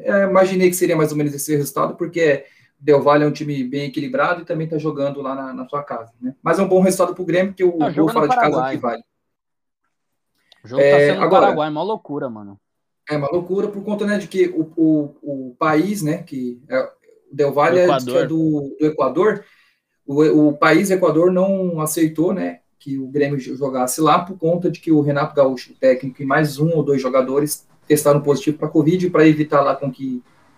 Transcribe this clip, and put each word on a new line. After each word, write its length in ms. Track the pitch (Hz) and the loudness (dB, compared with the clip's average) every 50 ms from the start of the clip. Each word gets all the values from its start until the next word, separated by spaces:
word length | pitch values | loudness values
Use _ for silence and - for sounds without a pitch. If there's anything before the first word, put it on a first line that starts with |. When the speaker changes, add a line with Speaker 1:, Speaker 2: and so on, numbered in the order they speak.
Speaker 1:
É, 220 | - - 202 202 196 | -4 0 0 2 2
imaginei 460 | 185 185 190 190 185 190 185 185 175 | 4 4 4 4 4 2 2 2 2
que 60 | 175 | 2
seria 200 | - 180 165 165 | 2 0 0 2
mais 160 | 160 156 151 | 0 0 0
ou 60 | 151 151 | -2 -2
menos 160 | 147 143 143 | -2 -4 -4
esse 220 | 143 - 156 151 | -6 -4 -2 -2
resultado, 400 | 143 139 - - 151 147 - - | -2 -2 -2 -4 -4 -4 -4 -4
porque 500 | - 175 160 - 165 165 151 139 135 - - _ _ _ _ _ _ | -6 -8 -6 -2 0 2 2 2 0 -2 -10 _ _ _ _ _ _
Del 220 | 139 147 147 135 | 2 4 4 4
Valle 240 | 123 143 147 147 151 | 6 4 4 4 2
é 20 | 147 | 0
um 40 | |
time 320 | 147 - 156 147 143 135 127 | -2 -4 -6 -6 -6 -6 -6
bem 220 | 123 139 143 143 | -6 -6 -6 -8
equilibrado 560 | 135 123 156 143 127 127 139 - 175 175 170 | -8 -6 -8 -6 -4 -2 -2 -2 -2 -2 -4
e 40 | - | -6
também 220 | - 170 156 160 156 | -6 -6 -6 -6 -4
tá 100 | 160 151 | -6 -6
jogando 440 | 147 156 139 139 139 143 139 139 | -4 -4 -4 -4 -4 -6 -6 -6
lá 140 | 135 131 135 | -8 -8 -8
na, 180 | 135 135 131 127 | -8 -10 -12 -12
na 160 | 127 127 - | -12 -12 -10
sua 140 | - 147 147 | -10 -10 -8
casa, 280 | - 135 117 110 - _ _ | -10 -10 -12 -12 -16 _ _
né? 140 | 123 127 - _ | -12 -12 -12 _
Mas 160 | - 160 165 190 | -2 -2 0 0
é 60 | 196 | 2
um 40 | 180 | 2
bom 140 | 185 185 | 4 4
resultado 320 | 185 190 185 - 175 175 180 | 4 4 2 2 0 0 -2
pro 100 | - 180 | -2 -2
Grêmio, 280 | 160 165 180 190 202 | 0 0 0 0 -2
porque 120 | - - 185 | -2 0 0
o 100 | 180 175 | 0 2
Speaker 2:
Tá 120 | 165 147 | 0 -2
Speaker 1:
gol 80 | - - | 0 0
Speaker 2:
jogando 200 | 147 160 156 151 | 2 0 2 2
Speaker 1:
fora 120 | 156 151 | 2 2
Speaker 2:
no 60 | 147 | 2
Speaker 1:
de 40 | 151 | 2
casa 120 | - 165 151 | 2 2 2
é 20 | |
o 40 | 139 | 0
Speaker 2:
Paraguai. 220 | 127 127 135 135 | 0 -2 -2 -4
Speaker 1:
que 60 | - | -4
vale. 220 | 127 120 117 113 - _ _ _ _ _ _ _ _ _ _ _ _ _ _ _ _ _ _ _ _ _ _ _ _ _ _ _ _ _ _ _ - | -4 -6 -6 -6 -10 _ _ _ _ _ _ _ _ _ _ _ _ _ _ _ _ _ _ _ _ _ _ _ _ _ _ _ _ _ _ _ -16
Speaker 2:
O 40 | 110 | -6
jogo 140 | 123 139 | 0 2
tá 60 | 139 143 | 4 6
Speaker 1:
É, 200 | 143 143 143 143 | 6 6 6 4
Speaker 2:
sendo 120 | - - | 2 2
no 40 | 160 | 2
Speaker 1:
agora 160 | - - - - | 4 4 4 4
Speaker 2:
Paraguai, 260 | 202 180 160 151 156 | 4 2 0 -2 -4
mó 140 | 151 151 170 | -4 -4 -6
loucura, 460 | 202 220 214 - - 143 147 139 127 | -6 -6 -8 -8 -10 -10 -8 -8 -8
mano. 300 | 113 107 104 101 98 - _ _ _ _ _ _ _ _ _ - | -10 -12 -16 -20 -20 -20 _ _ _ _ _ _ _ _ _ -8
Speaker 1:
É 60 | 151 | -6
uma 140 | 147 143 139 | -4 -4 -2
loucura 380 | 160 175 175 - 185 202 214 202 | -2 -4 -4 -4 -4 -4 -4 -4
por 160 | - 202 - | -6 -8 -8
conta, 220 | 214 208 - 202 | -6 -6 -4 -2
né, 120 | 202 208 196 | -2 -2 -4
de 100 | - - | -4 -4
que 200 | - 190 175 - | 0 0 0 0
o, 220 | - 160 156 - - | 0 -2 -4 -4 -2
o, 400 | 165 160 156 156 151 147 139 - _ | 0 2 2 2 2 0 -4 -8 _
o 340 | - 143 139 135 131 127 123 - | -12 -10 -10 -10 -10 -12 -6 -2
país, 440 | 160 160 151 156 175 202 208 180 | 0 2 2 2 2 0 -2 -4
né, 220 | 151 147 160 180 - | -4 -4 -4 -6 -8
que 360 | - 143 127 123 123 123 123 127 - | -10 -10 -8 -8 -8 -8 -10 -10 -6
é, 140 | 131 131 | -4 -4
o 80 | 131 - - _ _ _ _ _ _ _ | -4 -4 -8 _ _ _ _ _ _ _
Del 220 | - 139 143 139 127 | -2 -2 0 0 2
Valle 320 | 143 147 170 175 180 180 | 2 2 4 4 4 4
Speaker 2:
Do 60 | 175 | 4
Speaker 1:
é, 40 | 143 131 | 2 0
diz 60 | 127 | 0
que 60 | 123 | -2
é 40 | 127 | 0
Speaker 2:
Equador. 140 | 135 139 135 | 0 0 0
Speaker 1:
do, 480 | 160 160 160 160 151 147 143 139 - - | 0 0 0 0 0 -2 -4 -6 -4 -2
do 60 | 151 | -2
Equador, 580 | 151 151 - 139 131 127 156 - - - - - _ _ _ _ _ _ _ _ _ _ _ _ | -2 0 0 -2 -2 0 0 0 0 0 -2 -6 _ _ _ _ _ _ _ _ _ _ _ _
o, 420 | 143 139 147 156 151 147 151 151 151 | -4 0 2 4 4 4 4 4 4
o 60 | - | 2
país 360 | - 156 156 160 175 202 185 | 2 2 4 4 4 4 2
Equador 420 | 185 185 180 160 147 160 175 185 | 0 2 2 2 2 4 2 2
não 480 | 185 180 185 196 196 190 185 180 170 156 | 2 2 2 0 0 0 -2 -2 -4 -4
aceitou, 540 | 156 151 - 175 160 156 156 156 165 190 196 | -4 -4 -2 0 0 0 0 0 -2 -2 -2
né, 260 | 180 - - - - _ _ _ _ | -4 -6 -6 -8 -12 _ _ _ _
que 200 | - 143 135 135 | -12 -8 -8 -8
o 80 | 131 127 | -8 -4
Grêmio 320 | 135 147 139 139 143 135 | -2 -2 -2 0 -2 -4
jo-, 160 | 123 - 131 | -6 -8 -8
jogasse 460 | 127 143 135 131 127 127 127 - - | -6 -6 -4 -4 -4 -4 -4 -2 0
lá 180 | 156 151 160 175 | 2 2 2 2
por 180 | 180 190 185 - | 0 -4 -8 -4
conta 320 | 160 160 175 180 180 165 | -2 -2 -2 0 -2 -4
de 100 | 156 - | -6 -4
que 120 | - 165 | -2 0
o 100 | 160 147 | 2 2
Renato 320 | 143 147 139 143 147 147 - | 2 2 0 -2 -2 -2 0
Gaúcho, 380 | 147 135 131 131 123 - - | 2 2 2 0 -4 -10 -16
o 40 | - | -6
técnico, 460 | _ 135 131 127 123 - 135 123 - | _ 2 2 2 2 -2 -8 -10 -8
e 40 | 139 | -4
mais 340 | 135 139 151 156 147 127 135 | -2 0 0 0 0 0 0
um 100 | 156 165 165 | 0 0 2
ou 80 | 156 139 | 0 0
dois 180 | 147 139 131 | 0 0 0
jogadores 640 | 127 127 131 131 127 131 135 143 151 151 - - _ _ _ _ _ - | 0 0 0 0 0 0 0 -2 -2 -2 -4 -8 _ _ _ _ _ 0
testaram 340 | 151 147 - 147 143 143 | 0 2 4 4 2 4
positivo 360 | 143 143 139 131 - 156 147 - | 2 0 0 0 0 -4 -4 -4
pra 100 | 156 151 | -4 -2
covid, 420 | - 160 143 156 180 180 180 175 | 0 2 2 4 2 2 0 0
pra 160 | - 160 156 156 | 4 4 6 6
evitar 340 | 151 151 151 - 151 139 | 4 4 0 0 2 2
lá 120 | 139 139 135 | 2 2 0
com 160 | - 143 131 | -2 -4 -8
que 320 | 127 - 135 131 127 123 - _ _ _ _ _ _ | -8 -8 -8 -8 -8 -8 -10 _ _ _ _ _ _